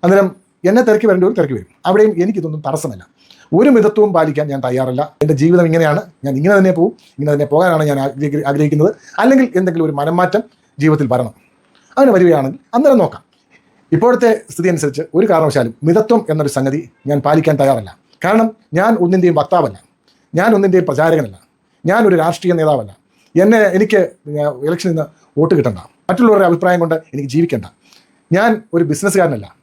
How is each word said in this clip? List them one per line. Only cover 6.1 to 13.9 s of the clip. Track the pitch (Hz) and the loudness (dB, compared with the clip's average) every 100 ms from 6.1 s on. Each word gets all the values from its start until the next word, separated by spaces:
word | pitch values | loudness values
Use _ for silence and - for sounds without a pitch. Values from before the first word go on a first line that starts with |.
| _ 139 | _ -6
ഞാൻ | 135 | -2
ഇങ്ങനെ | 156 202 | 2 4
തന്നെ | 190 165 | 2 2
പോവും, | 170 - _ - | -2 -4 _ -8
ഇങ്ങനെ | 147 143 | -2 -2
തന്നെ | 143 | 0
പോകാനാണ് | 147 170 165 151 | 0 2 0 0
ഞാൻ | 139 135 | -2 -4
ആഗ്രഹി-, | 131 147 143 139 | -4 -4 -4 -4
ആഗ്രഹിക്കുന്നത്. | 143 151 147 170 - - - | 0 0 2 0 -2 -14 -2
അല്ലെങ്കിൽ | 233 269 262 185 | 2 2 2 0
എന്തെങ്കിലും | 185 165 156 | -2 -2 -4
ഒരു | 143 | -4
മനംമാറ്റം | 147 175 180 202 - _ _ - | -4 0 0 -2 -6 _ _ -2
ജീവിതത്തിൽ | 151 151 135 | 0 0 0
വരണം. | 123 117 - _ _ _ _ _ - | -2 -4 -10 _ _ _ _ _ 0
അങ്ങനെ | 269 196 | 2 4
വരികയാണെങ്കിൽ | 180 156 135 - _ 240 | 4 2 -2 -8 _ 0
അന്നേരം | 285 254 | 2 2
നോക്കാം. | 170 - _ _ _ _ _ _ _ | 0 -4 _ _ _ _ _ _ _